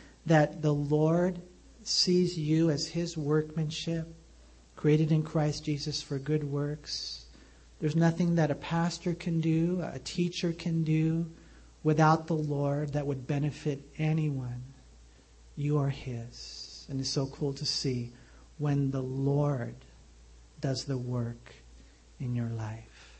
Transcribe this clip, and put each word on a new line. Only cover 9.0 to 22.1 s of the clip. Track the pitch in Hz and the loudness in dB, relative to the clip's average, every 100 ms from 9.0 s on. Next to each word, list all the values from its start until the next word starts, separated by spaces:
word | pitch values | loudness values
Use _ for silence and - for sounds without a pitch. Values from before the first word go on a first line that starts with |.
| 180 | -4
can | 170 175 165 | -4 -2 0
do, | 165 160 165 180 | 2 2 2 0
a | 147 131 | -4 -8
teacher | - - 175 - 175 | -8 -2 -2 0 -4
can | 165 170 165 | -2 -2 0
do | 156 156 160 165 165 - - - - - | 2 2 2 0 -4 -8 -20 -20 -20 -2
without | 156 156 156 160 - | 2 6 6 6 2
the | 156 | -2
Lord | 151 143 143 143 147 | 0 0 0 0 -2
that | 147 143 | -2 -2
would | 131 123 | -4 -2
benefit | 143 147 - 151 139 - - | 0 0 -2 -4 -4 -6 -2
anyone. | 156 160 151 135 123 123 131 - - - - - - - - - | 0 2 0 -2 -4 -8 -12 -18 -20 -20 -20 -20 -20 -20 -16 -4
You | 147 151 | 0 2
are | 139 | 0
his. | 135 135 117 117 - - - - - - | -2 -6 -8 -10 -14 -16 -16 -16 -16 -8
And | 135 | -6
it's | 135 | -2
so | 143 135 | -2 -2
cool | - 143 | -2 -4
to | 135 | -4
see | 139 - 139 123 120 - - - - - | -4 -2 -2 -2 -6 -12 -20 -20 -18 -4
when | 147 143 135 | 0 2 2
the | 135 | 0
Lord | 127 131 135 143 147 135 117 - - - - - - - - - | -4 0 2 2 2 0 -4 -10 -20 -20 -20 -20 -20 -20 -20 -6
does | 135 123 | -4 -2
the | 139 127 | -4 -4
work | 123 123 117 117 - - - - - - - | -2 -2 -4 -6 -16 -20 -20 -20 -20 -20 -20